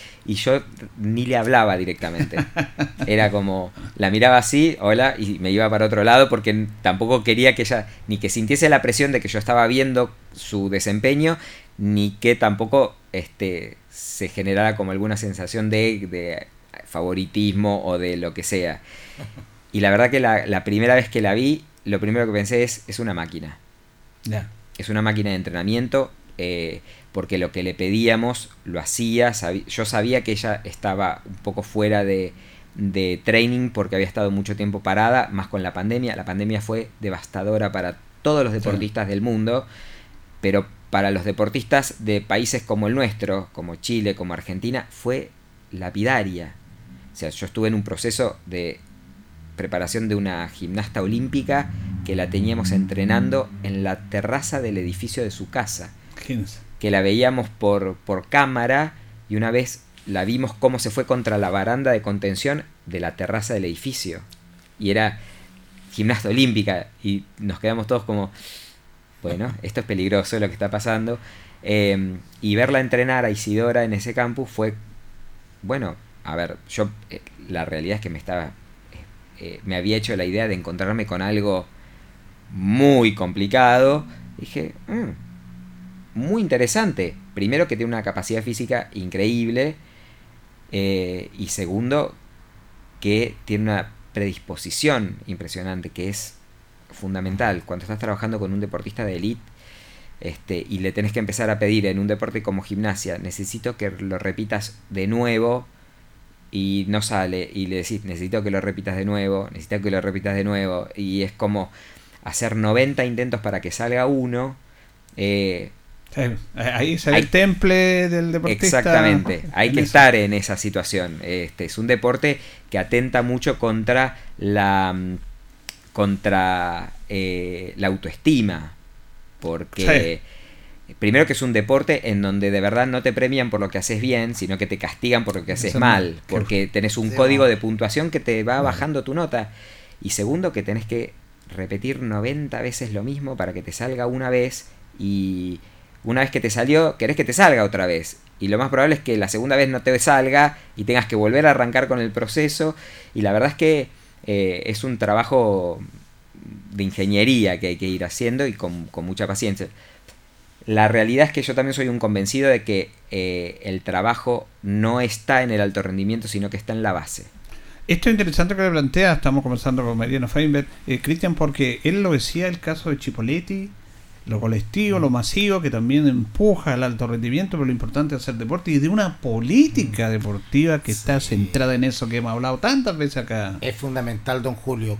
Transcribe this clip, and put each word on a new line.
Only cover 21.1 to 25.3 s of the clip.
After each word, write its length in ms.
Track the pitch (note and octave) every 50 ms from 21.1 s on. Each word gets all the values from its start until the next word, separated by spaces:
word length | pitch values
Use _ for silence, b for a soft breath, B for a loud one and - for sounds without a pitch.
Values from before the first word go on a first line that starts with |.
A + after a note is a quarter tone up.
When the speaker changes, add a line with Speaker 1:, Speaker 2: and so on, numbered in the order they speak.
| - A#2
Speaker 1:
la 100 | G#2+ G2
vi, 320 | G2+ A#2 C3 C#3+ D#3 D#3 - - _ _ -
lo 140 | G2+ G#2 F#2+
primero 260 | G#2+ G#2 A2+ A#2+ A#2
que 60 | A2
pensé 300 | G#2 G#2 G2+ G2+ B2 A#2+ A#2+
es, 200 | A#2+ - - -
"Es 120 | - G2+ -
una 160 | A#2 A2 F#2
máquina". 440 | E2+ E2 E2 E2+ D#2+ D#2+ D#2 D2 - - - - _ _ _ _ _ - - _ _ -
Speaker 2:
Ya. 260 | - G#2+ G#2+ - - - - - - -
Speaker 1:
Es 140 | - F#2 -
una 100 | G#2 A2
máquina 300 | G#2+ A2 G#2+ G#2+ G2+ G#2